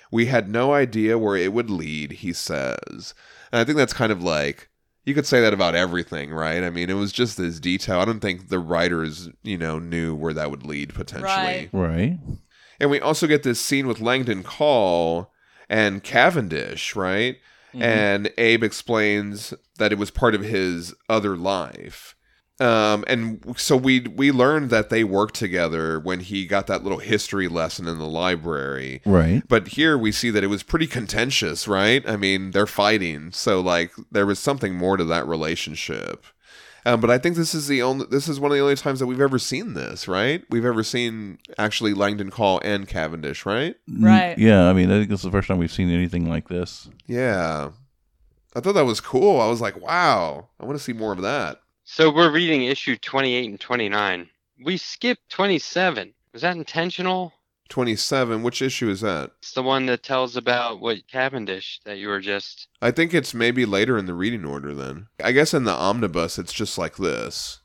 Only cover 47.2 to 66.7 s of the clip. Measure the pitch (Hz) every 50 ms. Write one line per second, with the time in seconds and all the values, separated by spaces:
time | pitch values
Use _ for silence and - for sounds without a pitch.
47.2 | 131 123 104 95 85 80 78 76 71 71 87 117 135 _ _ _ _ _ _ _
48.2 | _ _ _ _ _ _ - 123 - 185 202 185 143 123 110 - - - - 131
49.2 | 185 208 185 131 113 107 123 113 117 101 95 - - - 160 175 175 156 123 101
50.2 | 87 78 67 73 - - _ - - 113 143 143 - - 117 113 110 107 98 90
51.2 | 92 104 139 143 104 76 - - _ _ _ _ _ - - - 160 156 147 160
52.2 | 175 160 147 160 175 165 160 139 127 123 139 - - 147 123 - - - - 135
53.2 | 135 131 123 123 123 110 101 95 - - 123 120 110 101 101 104 104 98 90 87
54.2 | 87 - _ _ _ _ _ - 127 151 190 175 - - - - - 247 240 -
55.2 | _ - - - 196 202 185 143 - - - 175 185 185 151 110 92 95 _ _
56.2 | _ _ - 113 139 175 180 170 156 - - 160 165 180 - - 185 185 185 185
57.2 | 185 165 - _ _ _ _ _ _ - - 131 123 120 110 104 - - 147 135
58.2 | 127 117 113 110 113 123 120 - 135 135 131 - 127 110 98 95 110 104 90 76
59.2 | 67 - - _ - - - 131 127 131 135 135 131 127 123 117 - - 135 131
60.2 | 127 123 120 127 117 123 123 120 120 120 113 95 110 117 113 101 - - - 131
61.2 | 131 135 135 131 107 98 95 95 - - - - - 104 104 98 101 104 101 98
62.2 | 95 101 101 101 - - - - - - _ _ 120 120 123 160 165 165 175 165
63.2 | 127 - - 117 117 120 123 127 123 107 98 98 107 131 127 107 95 90 87 87
64.2 | 95 113 120 110 85 71 71 71 69 71 71 69 67 65 67 80 104 - _ -
65.2 | - 110 127 135 156 156 - 147 123 117 95 64 82 95 104 120 113 95 80 90
66.2 | 82 85 - - 90 - - - 107 92